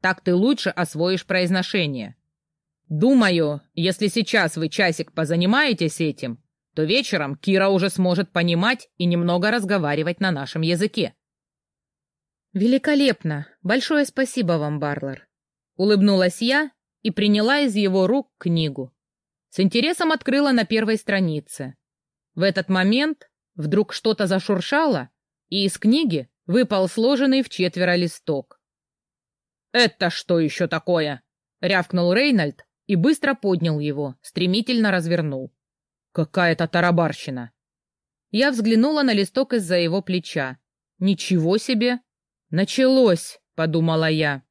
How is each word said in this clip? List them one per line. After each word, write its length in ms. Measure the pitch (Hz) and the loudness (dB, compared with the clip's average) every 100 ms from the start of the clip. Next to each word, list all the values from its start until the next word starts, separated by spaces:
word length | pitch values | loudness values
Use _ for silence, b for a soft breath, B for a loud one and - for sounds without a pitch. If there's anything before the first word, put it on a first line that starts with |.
Так 200 | 185 180 | -2 -2
ты 120 | - | 0
лучше 360 | 180 220 285 - | 2 2 0 -2
освоишь 560 | - 170 151 175 185 - | -4 -6 -2 -2 -2 -2
произношение. 880 | 185 180 185 180 208 156 131 104 - _ _ _ _ _ _ _ | -2 0 0 -2 -2 -2 -4 -10 -16 _ _ _ _ _ _ _
Думаю, 760 | 156 220 269 208 175 151 147 _ | 0 4 6 4 2 0 -4 _
если 340 | - 175 180 208 | -4 -2 0 -2
сейчас 480 | - 220 220 170 160 | -2 0 0 0 -2
вы 140 | 160 | -6
часик 420 | - 185 160 160 | 0 0 0 -6
позанимаетесь 880 | - 156 170 175 247 302 208 165 - | -4 -2 0 2 2 2 0 -2 -2
этим, 420 | 160 143 127 113 _ _ _ - | -4 -4 -8 -10 _ _ _ -4
то 80 | |
вечером 520 | 156 233 269 190 143 143 | 0 0 0 -4 -4 -6
Кира 340 | - 190 196 | 0 2 2
уже 200 | 196 190 | 2 0
сможет 420 | - 180 180 185 | 0 0 0 -2
понимать 580 | 175 175 170 202 254 - _ | -2 0 0 0 -2 -6 _
и 80 | 175 | -2
немного 460 | 175 175 175 202 | 0 0 0 0
разговаривать 680 | 233 196 202 151 147 160 175 | -2 0 -2 0 -2 -4 -2
на 120 | 190 | -2
нашем 300 | 151 135 165 | -4 -6 -4
языке». 520 | 160 170 208 - 180 _ _ _ _ _ _ _ _ _ _ _ _ _ _ | -2 0 -2 -4 -6 _ _ _ _ _ _ _ _ _ _ _ _ _ _
«Великолепно! 920 | 190 214 262 - 294 277 214 160 147 147 _ | -2 2 2 2 2 2 0 -4 -6 -10 _
Большое 440 | 180 240 - 302 277 | -2 -2 0 0 0
спасибо 480 | - 262 - 185 | -2 -4 -2 -2
вам, 260 | 170 147 151 | -2 -2 -4
Барлор!» 480 | 147 143 135 135 _ _ _ _ _ _ | -4 -6 -8 -12 _ _ _ _ _ _
Улыбнулась 680 | 196 208 202 190 180 - | 2 4 4 4 2 0
я 300 | 233 277 302 _ _ _ | 0 0 -2 _ _ _
и 100 | 220 | -6
приняла 480 | 175 208 208 214 285 | 0 2 2 2 2
из 160 | 277 202 | 0 0
его 320 | 202 185 185 | 0 2 2
рук 240 | 262 269 _ | 0 -2 _
книгу. 560 | 180 170 156 139 127 _ _ _ _ _ _ | -2 -2 -2 -6 -12 _ _ _ _ _ _
С 100 | - | -2
интересом 520 | 190 240 285 349 330 | 0 2 0 0 0
открыла 400 | 311 - 269 285 | 0 0 0 2
на 140 | 247 208 | 2 2
первой 320 | 220 220 220 | 0 0 -2
странице. 800 | - 196 180 151 143 - 131 135 _ _ _ _ _ - | -2 0 0 -2 -8 -12 -12 -14 _ _ _ _ _ -2
В 60 | |
этот 280 | 190 190 185 | -2 -2 -2
момент 580 | 185 185 233 302 302 _ _ _ - | 0 2 2 0 -4 _ _ _ -10
вдруг 360 | 151 196 214 | -2 0 0
что-то 360 | - 226 214 196 | -2 -4 -2 0
зашуршало, 840 | 190 - 190 - 285 320 185 127 _ _ _ _ | -2 0 -4 0 0 2 0 -4 _ _ _ _
и 160 | 190 196 | -2 -2
из 120 | - | 0
книги 520 | 214 262 302 160 127 _ - | 2 2 2 -2 -6 _ -2
выпал 420 | 202 254 202 185 | 0 2 0 -2
сложенный 560 | - 233 277 269 262 | 0 0 2 2 2
в 60 | 254 | 0
четверо 460 | - 180 180 180 175 | -2 -4 0 0 0
листок. 680 | 175 - - 143 - _ _ _ _ _ _ _ _ _ _ _ _ | -2 -6 -6 -6 -6 _ _ _ _ _ _ _ _ _ _ _ _
«Это 360 | 233 233 - 180 | 0 0 0 -4
что 300 | - - 170 | -4 -2 0
еще 280 | 156 - 165 | 0 -2 -4
такое?» 560 | 165 - 175 151 135 _ _ _ _ | -4 -2 -2 -2 -6 _ _ _ _
рявкнул 540 | 180 190 175 180 175 | -2 0 0 0 2
Рейнольд 520 | 196 285 233 151 - - _ _ | 2 2 2 0 -6 -20 _ _
и 100 | 190 | 2
быстро 380 | 202 311 285 | 2 2 0
поднял 460 | 277 202 180 165 151 | -2 0 0 0 -2
его, 360 | 147 143 143 127 | -4 -4 -6 -8
стремительно 720 | - - 180 190 233 240 214 | -12 -4 0 0 0 0 2
развернул. 600 | 185 165 170 156 135 131 _ _ _ _ _ _ | 0 0 -2 -2 -6 -10 _ _ _ _ _ _
«Какая-то 540 | - 156 - 175 165 165 | -4 -2 0 0 2 0
тарабарщина!» 840 | 175 175 175 160 139 - 131 117 _ _ _ _ _ _ _ _ | 0 2 2 0 -4 -10 -10 -12 _ _ _ _ _ _ _ _
Я 200 | 208 277 | 0 0
взглянула 520 | 247 220 226 262 302 | 0 2 4 4 2
на 100 | 269 | 2
листок 400 | 214 196 - 262 | 2 0 -2 -2
из-за 240 | 240 175 180 | -2 0 0
его 240 | 170 185 | 0 -2
плеча. 560 | 185 180 - 160 131 135 _ _ _ _ | -2 -4 -4 -6 -6 -8 _ _ _ _
«Ничего 580 | 185 180 - 180 160 208 | -2 0 0 0 2 0
себе! 420 | - 240 240 247 _ _ _ _ _ | 0 0 0 -2 _ _ _ _ _
Началось!» 880 | 160 202 - 262 262 240 170 - - _ - | -2 -2 2 4 6 6 4 -2 -16 _ -4
подумала 540 | 160 160 165 160 160 | -2 2 2 2 2
я. 340 | 156 151 139 _ | 0 0 -2 _